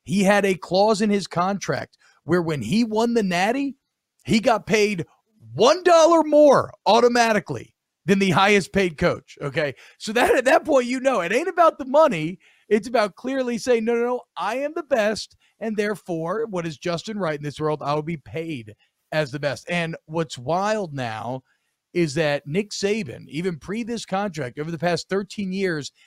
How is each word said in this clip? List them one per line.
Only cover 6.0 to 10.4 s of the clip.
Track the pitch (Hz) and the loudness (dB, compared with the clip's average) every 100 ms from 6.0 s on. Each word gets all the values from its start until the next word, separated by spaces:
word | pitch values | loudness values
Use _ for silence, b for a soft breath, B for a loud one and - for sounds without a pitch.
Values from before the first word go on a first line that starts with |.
| 320 339 | 8 6
more | 311 294 302 226 - - | 6 8 8 8 4 -2
automatically | - 220 240 240 233 214 - 123 - _ _ _ | 2 4 6 4 2 2 -2 -10 -12 _ _ _
than | - 196 | 0 2
the | 196 | 2
highest | 170 196 208 175 | 4 4 4 2
paid | 190 190 151 | 0 0 0
coach, | 175 120 - - | -2 -2 -8 -12
okay? | 143 131 147 120 B B | -8 -4 -4 -6 B B
So | - | -6
that, | 220 269 | 0 2
at | 330 | 2